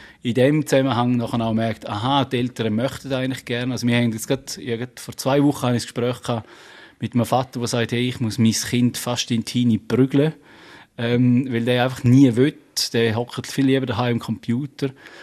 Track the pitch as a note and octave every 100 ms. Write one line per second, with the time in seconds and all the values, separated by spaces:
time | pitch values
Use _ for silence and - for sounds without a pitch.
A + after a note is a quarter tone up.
0 | - - B2+ A2+ C3 D3+ C#3+ C3+ C3+ A#2
1 | B2 B2 A#2 A#2+ A2+ A2 A2+ A2 - G#2
2 | B2 C#3 C3 B2+ B2 - A2 G#2+ C3+ -
3 | C#3 C3 C3 B2+ - A#2+ B2 A#2+ A#2+ A#2+
4 | A#2+ A2 - C3+ - - - A#2 B2+ -
5 | - - C3+ C#3+ C#3+ C#3 B2+ A#2+ - -
6 | A#2+ B2 - A#2 - - - - - -
7 | A2 B2 A2+ B2 B2+ B2+ A#2 A#2+ A2+ A#2+
8 | B2 B2 A2+ G#2 A2+ G#2+ - B2 B2 -
9 | - A#2+ - A#2 G#2+ B2 A#2+ A2 - A2+
10 | C3+ C#3 D#3 - - - - - - -
11 | A#2 B2 B2 B2 C3+ A#2 A#2 B2 B2+ B2+
12 | A#2+ B2+ C3+ A2 C#3+ - _ - - A#2+
13 | A#2 G#2+ A#2+ - - - C3+ C3+ B2+ G#2+
14 | B2 A#2 - A2 - A#2+ C#3+ - C#3 -
15 | - -